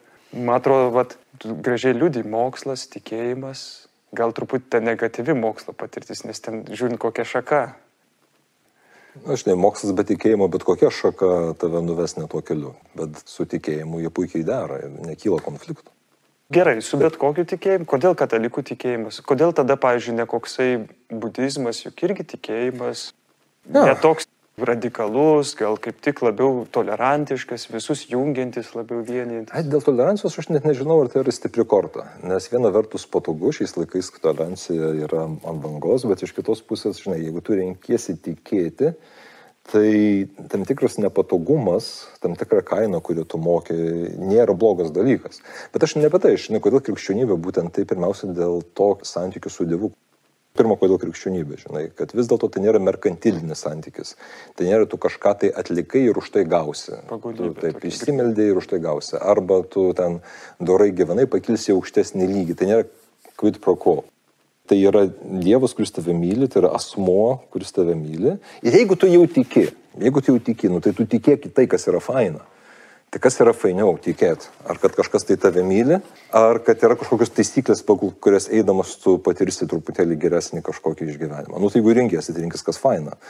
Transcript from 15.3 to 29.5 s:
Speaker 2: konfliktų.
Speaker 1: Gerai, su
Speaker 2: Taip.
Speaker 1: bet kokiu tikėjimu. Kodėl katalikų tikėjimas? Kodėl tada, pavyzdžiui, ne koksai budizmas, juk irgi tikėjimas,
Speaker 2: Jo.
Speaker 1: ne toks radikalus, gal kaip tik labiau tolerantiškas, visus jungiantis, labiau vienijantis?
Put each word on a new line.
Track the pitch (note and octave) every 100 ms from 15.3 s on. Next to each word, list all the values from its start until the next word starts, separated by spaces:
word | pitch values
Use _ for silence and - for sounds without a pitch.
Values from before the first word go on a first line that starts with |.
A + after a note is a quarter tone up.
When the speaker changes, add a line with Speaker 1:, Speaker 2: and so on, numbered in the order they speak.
| E2
Speaker 2:
konfliktų. | - - - D#3 _ _ _ _ _ _ -
Speaker 1:
Gerai, | E3 F3 A2+
su | - C#3+
Speaker 2:
Taip. |
Speaker 1:
bet | D#3+ -
kokiu | C#3 D3+ E3
tikėjimu. | F3+ G3 F#3+ E3
Kodėl | C3+ F#3
katalikų | E3+ C3 A2+ A2+ -
tikėjimas? | B2+ B2 B2 A#2+ A2 -
Kodėl | - C3 E3
tada, | D#3+ C3 C#3
pavyzdžiui, | C3 A#2+ A2+ A2+
ne | A2+
koksai | A#2 - - B2+ A#2+ G#2+ _ -
budizmas, | A2+ A2+ A#2+ C3+ C#3+ A#2+ A2
juk | - -
irgi | F3 F#3+ D#3+
tikėjimas, | - - A2 B2 B2 A#2+ A#2 - - _ _ _ _ -
Speaker 2:
Jo. | C#4
Speaker 1:
ne | D#3+
toks | C3+ D#3 D#3 - _ _ -
radikalus, | A#2+ A#2+ A#2+ - G#2+ A#2+ D#3 D3+ C#3
gal | - G#2+ G#2+
kaip | A#2 -
tik | D3 C#3
labiau | A#2+ G#2 C3 B2+ A#2
tolerantiškas, | C3 G2 G#2+ B2+ D3 C#3+ C3 - A#2+ -
visus | A2+ - D3+ -
jungiantis, | B2 C#3+ C3 B2+ A#2+ A2
labiau | A#2 A#2 A#2+
vienijantis? | A2+ B2 A#2+ A#2 A2